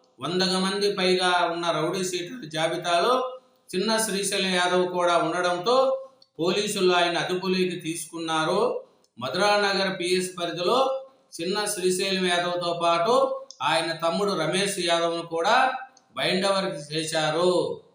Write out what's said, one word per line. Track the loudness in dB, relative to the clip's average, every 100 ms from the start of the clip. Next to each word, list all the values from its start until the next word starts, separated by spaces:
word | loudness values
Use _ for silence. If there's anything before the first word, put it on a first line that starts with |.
| _ _
వందకు | -4 0 0
మంది | 0 0 0 0 0
పైగా | 2 2 4 2 0
ఉన్న | 0 -2
రౌడీ | 0 -2 -2
షీటర్ల | -4 -4 -6 -10 -8
జాబితాలో | -2 -2 -2 0 2 4 2 0 -8 _ _ _ -2
చిన్న | 0 0
శ్రీశైలం | 0 -2 -2 -2 0
యాదవ్ | 2 2 2 0
కూడా | 0 2 2
ఉండడంతో | 2 0 0 0 2 4 4 0 -6 _ _ -4
పోలీసులు | 0 0 -2 2 4
ఆయన | 4 2 0
అదుపులోకి | -2 -2 0 0 0 -2
తీసుకున్నారు. | -6 -8 -10 -8 -4 -2 0 2 0 -2 -8 _ _ -10
మధురానగర్ | -6 0 2 4 2 0 -2 -2
పిఎస్ | 0 0 -2 -6
పరిధిలో | -6 -2 0 2 2 -2 -8 _ _ -8
చిన్న | -4 -2 -2
శ్రీశైలం | -2 0 0 0 0 0
యాదవ్తో | 0 0 -2 -2 0
పాటు | 2 2 4 2 2 -2 -12 -6
ఆయన | 0 0 0
తమ్ముడు | -2 -2 0 0
రమేష్ | 0 0 0 0 -2
యాదవ్ను | 0 2 0 -2
కూడా | -4 -2 2 4 2 -2 -12 _ _ -4
బైండ్ | -2 0 0
ఓవర్ | 0 -2 -6 -8
చేశారు. | -6 -2 0 0 2 2 2 0 -6 -14